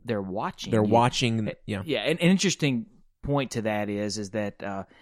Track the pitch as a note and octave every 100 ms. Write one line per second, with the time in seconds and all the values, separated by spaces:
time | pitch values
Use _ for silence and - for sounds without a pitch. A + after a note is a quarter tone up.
0 | - G#2+ F#2+ F#2+ D#3+ - - A2+ G#2 A#2
1 | A#2+ - A#2+ A2+ G#2+ - - G2+ G2+ A#2+
2 | A2+ E3+ F3 F#3+ G3 - D3 B2 A2 -
3 | _ _ - C#3+ B2+ A#2+ G#2+ G#2 G#2 G2+
4 | G#2 G2+ G2+ G#2+ G2+ - G2 G2 F#2+ _